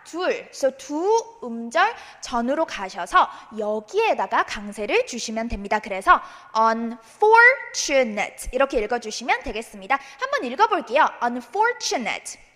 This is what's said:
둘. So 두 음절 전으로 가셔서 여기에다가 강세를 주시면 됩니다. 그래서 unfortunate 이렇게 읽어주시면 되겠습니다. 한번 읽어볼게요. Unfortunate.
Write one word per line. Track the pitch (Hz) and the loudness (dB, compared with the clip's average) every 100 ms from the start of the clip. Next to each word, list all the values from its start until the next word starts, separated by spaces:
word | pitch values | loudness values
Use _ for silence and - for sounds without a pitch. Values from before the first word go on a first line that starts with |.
둘. | - 320 359 208 - | -12 -4 -2 -2 -6
So | - 269 262 | -2 -2 -2
두 | - 294 359 453 - - | -8 -4 2 2 0 -12
음절 | 247 233 233 311 403 480 - - | -12 -10 -4 0 0 0 -16 -18
전으로 | - 240 240 302 | -6 -4 -2 -2
가셔서 | 320 - 196 196 - - 294 - - 214 | -2 -4 -10 -8 0 2 2 0 -16 -6
여기에다가 | 208 214 214 392 440 262 196 247 | -4 -4 -4 -2 0 0 0 0
강세를 | 370 - 208 208 208 - 523 | 0 -4 -10 -10 -2 0 0
주시면 | 240 - 220 226 | -6 -8 -6 -6
됩니다. | 220 202 214 | -6 -2 -2
그래서 | 214 190 202 330 - - - | -2 -4 4 4 2 -18 -6
unfortunate | 220 226 226 233 240 - - 427 453 480 523 - - - 277 247 208 185 - - | 2 2 2 -4 -10 -16 2 6 10 8 6 -4 -8 0 2 2 0 -6 -6 -8
이렇게 | 254 277 277 | 0 0 0
읽어주시면 | 208 240 220 214 240 440 | -2 -4 -4 -10 -4 -4
되겠습니다. | - 208 220 208 190 269 - - | -4 -10 -10 -14 -2 -2 -2 -8
한번 | 523 571 285 | -4 -2 -4
읽어볼게요. | 254 415 392 - 254 277 - | 2 2 2 0 2 2 2
Unfortunate. | 240 247 - 392 453 466 - 370 208 98 - - _ | -4 -4 -6 0 0 0 -4 -4 -4 -6 -10 -18 _